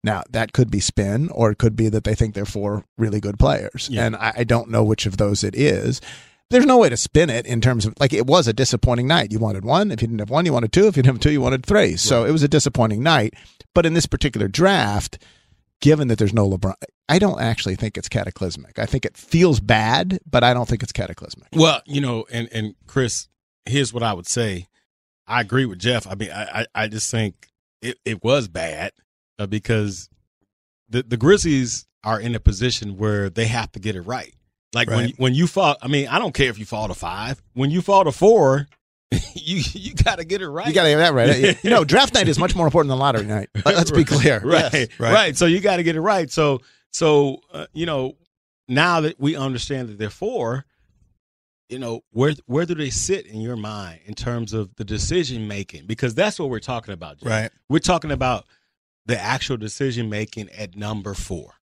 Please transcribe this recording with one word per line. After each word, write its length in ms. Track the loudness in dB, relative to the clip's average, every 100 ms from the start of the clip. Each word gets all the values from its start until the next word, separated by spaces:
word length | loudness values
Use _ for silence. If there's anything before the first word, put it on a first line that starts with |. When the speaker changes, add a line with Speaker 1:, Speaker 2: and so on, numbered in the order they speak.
Speaker 1:
Now, 180 | -2 -4 -4
that 240 | -6 -2
could 160 | 0 2
be 120 | 0
spin, 480 | -2 -2 -2 0 -2
or 200 | 0 0
it 80 | 2
could 180 | 0 2
be 140 | 0
that 140 | 0
they 100 | -2
think 220 | -2 -2 -2
they're 100 | -6
four 400 | -4 -4 -6 -10 -4
really 200 | -2 -2
good 180 | -4 -2
players. 500 | 0 0 -4 -12 -8
Speaker 2:
Yeah. 160 | -4 -4
Speaker 1:
And 100 | -2
I, 160 | -6 -4
I 60 |
don't 260 | 0 0 0
know 140 | 0
which 240 | 2 0 -2
of 80 | -2
those 260 | 0 0 -2
it 100 | 0
is. 460 | 2 2 -2 -4 -8 -20 -20 _ _
There's 160 | 4 6
no 140 | 6
way 100 | 6
to 80 | 2
spin 320 | 2 2 2
it 160 | 0 -2
in 160 | 0
terms 240 | 2 2 -2
of, 80 | 0
like, 100 | 0
it 160 | 2 4
was 180 | 4 4
a 60 |
disappointing 560 | 0 0 2 0 0 2
night. 240 | 0 0
You 80 | -2
wanted 240 | -2 -4
one. 260 | 0 0 0
If 120 | -2
you 80 | -4
didn't 100 | -4
have 100 | -2
one, 160 | 0 0
you 60 |
wanted 220 | 0 2
two. 140 | 4 4
If 100 | 6
you 60 |
didn't 120 | 4 4
have 60 |
two, 100 | 0
you 80 | 2
wanted 260 | 0 -2 2
three. 300 | 2 4 0
So 280 | 2 2
Speaker 2:
Right. 40 | 2
Speaker 1:
it 40 |
was 100 | 2
a 60 | 4
disappointing 520 | 4 2 0 0 2
night. 340 | 2 2 0 -6 -20 _ -2
But 120 | 2 2
in 80 |
this 120 | 0 0
particular 440 | -2 -2 -2 -4
draft, 680 | 2 2 4 0 -2 -6 -12 _ _ _ _ _ _
given 300 | 4 4 2
that 80 | 2
there's 140 | 2
no 160 | 2 0
LeBron, 240 | 0 -4 -6 -14 _ 0
I 120 | 2
don't 200 | 2 0
actually 360 | -4 -4 -4 -4
think 200 | -6 -8
it's 120 | -6
cataclysmic. 680 | -6 -6 -6 -8 -8 -14 -8
I 60 | -4
think 200 | -4 -4
it 100 | -10
feels 460 | -2 4 6 4
bad, 580 | 4 2 4 0 0 -4 0
but 140 | 2
I 100 | 4
don't 140 | 2 0
think 160 | -4
it's 80 | -4
cataclysmic. 560 | -6 -8 -10 -16 -20 _
Speaker 2:
Well, 280 | 4 4 4 -4
you 160 | -4
know, 240 | -4 -4 -6
and, 200 | -8 -6
and 240 | -6 -6 -10 _
Chris, 440 | -2 -2 -4 -10 _ _ _ -4
here's 280 | -2 -2
what 100 | -2
I 80 | -4
would 160 | -4 -4
say. 400 | -4 -2 -4 -12 _ _ _ _ _ _
I 120 | -4
agree 260 | 0 -2 -2
with 140 | -4
Jeff. 260 | -2 -2 -4
I 100 | -10
mean, 160 | -10
I, 100 | -10
I, 220 | -8 -8 -6 -6
I 120 | -6
just 200 | -6 -4
think 380 | -2 -4 -6 _ _ _ _
it, 160 | -12 -10
it 220 | -10 -6 0
was 240 | 0 -2
bad, 420 | -8 -8 -8 -10 _ _ _ _ -12
uh, 60 | -6
because 640 | -6 -2 -2 -2 -8 -18 _ _ _ _ _ _ _ _
the, 140 | -6
the 120 | -4 0
Grizzlies 680 | 4 4 4 0 0 -6 -12 _
are 160 | -6 -4
in 160 | -2 2
a 60 |
position 560 | 2 2 -2 -4 -8 -4
where 320 | -2 0 -2
they 160 | -2 -2
have 260 | -2 -6
to 80 | -8
get 160 | -8 -8
it 60 |
right. 340 | -8 -10 -10 _ _ _ _
Like, 140 | -4 0
when 100 | 0
Speaker 1:
Right. 160 | -2 0
Speaker 2:
when 160 | 0
you 140 | 2 0
fall, 280 | 2 2 0
I 80 | -2
mean, 180 | -2 0
I 100 | -2
don't 160 | -2
care 160 | 0 -2
if 80 | -2
you 60 |
fall 240 | -10 -6 -6
to 60 |
five. 480 | -6 -10 -8 -8 -10 _
When 200 | -4 0
you 100 | 0
fall 240 | 2 2 2
to 60 |
four, 560 | 4 6 6 6 4 -2 _ _
<laughs> 220 | _ _ -4 -4
you, 280 | -10 -4 -4 -4
you 200 | -6 -12
gotta 300 | 0 0 0
get 180 | -4 -6
it 60 | -6
right. 180 | -6 0
Speaker 1:
You 40 |
gotta 140 | 4 6
get 80 | 6
that 180 | 4
right. 440 | 6 4 6 4 2
Speaker 2:
<laughs> 40 | 4
Speaker 1:
You 40 |
know, 140 | 4
draft 300 | 6 4 4
night 160 | 4 2
is 100 | 2
much 160 | 0 2
more 120 | 4
important 200 | 4 2
than 100 | 2
lottery 280 | 0 0 -2
night. 240 | -4 -4 -2 2
Let, 100 | 2
let's 160 | 2
be 140 | 2 2
clear. 340 | 4 2 2
Speaker 2:
<laughs> 40 | 2
Right, 260 | 2 2
Speaker 1:
Yes. 160 | -2 -2 -2
Speaker 2:
right. 160 | 2
Speaker 1:
Right. 240 | 4 4 2
Speaker 2:
So 80 | 2
you 140 | 4
gotta 240 | 2 0
get 140 | 0 0
it 40 |
right. 300 | 0 0 0
So, 300 | 0 0 0 _ _ _
so, 480 | -2 4 4 4 -2 _
uh, 140 | -14 -12
you 120 | -8 -6
know, 280 | -4 -6 -10 _ _ _ _ -4
now 320 | 2 2 2
that 180 | -2 -2
we 160 | -4 -2
understand 540 | -6 -6 -6 -8 -8
that 80 | -8
they're 120 | -10
four, 560 | -6 -8 -4 -4 -6 -8 _ _ _ _ _ _ _ _ _ _
you 100 | -12
know, 240 | -10 -10 _
where, 220 | -2 -2 -2 _
where 200 | -4 -2
do 80 |
they 160 | -4 -6
sit 360 | -6 -4 -4 -6
in 160 | -10
your 160 | -8 -8
mind 420 | -10 -10 -12 -16 -18
in 80 |
terms 400 | -10 -6 -6 -6
of 200 | -6 -8 _
the 100 | -8
decision 640 | -6 -2 -2 -2 -6 -8
making? 360 | -10 -12 -16 -10
Because 300 | -4 -4 0
that's 240 | -2 -2
what 100 | -8
we're 100 | -8
talking 340 | -8 -10 -10
about, 240 | -16 -16 -12
Jeff. 100 | -4
Speaker 3:
Right. 220 | -4 -4 _ _
Speaker 2:
We're 120 | 0
talking 320 | 2 0 -2
about 340 | -4 -2 -4 _ _ _ _ _ _ -6
the 140 | -6
actual 380 | -4 -4 -4 -8
decision 520 | -8 -6 -6 -4 -6
making 400 | -6 -8 -10 -16
at 280 | -14 -14 -10
number 360 | -8 -8 -8
four. 420 | -10 -8 -10 -12 _